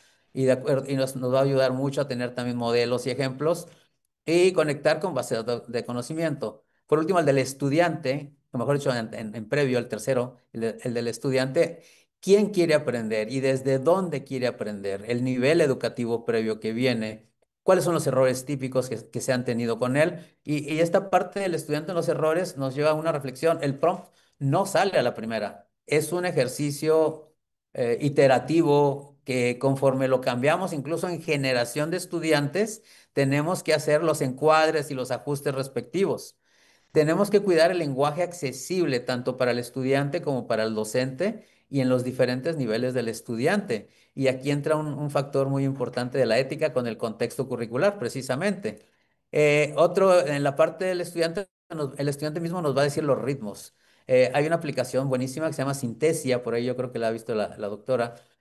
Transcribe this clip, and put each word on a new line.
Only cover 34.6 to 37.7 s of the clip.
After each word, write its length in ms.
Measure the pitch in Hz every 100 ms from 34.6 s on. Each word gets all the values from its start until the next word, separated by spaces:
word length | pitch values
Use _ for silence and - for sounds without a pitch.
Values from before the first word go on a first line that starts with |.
| 160 156 147
y 40 |
los 180 | 131 120
ajustes 420 | 123 - 143 147
respectivos. 800 | 135 135 120 110 175 185 110 - _ _ _ _ _ _
Tenemos 400 | 156 151 170 202
que 100 | 202
cuidar 300 | 202 165 170